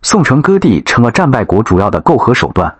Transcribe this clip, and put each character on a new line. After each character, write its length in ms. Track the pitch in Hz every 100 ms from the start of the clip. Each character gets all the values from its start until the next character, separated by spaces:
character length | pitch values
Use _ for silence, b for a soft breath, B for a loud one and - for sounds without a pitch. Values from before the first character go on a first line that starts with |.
宋 200 | - 220
城 200 | 151 131
割 180 | 151 196
地 220 | - 87
成 220 | - -
了 60 | 120
战 220 | 117 170
败 140 | 131 95
国 180 | 95
主 160 | 113 90
要 100 | 101
的 120 | 92
媾 160 | - 143
和 160 | -
手 180 | 123 69
段。 200 | - 87 -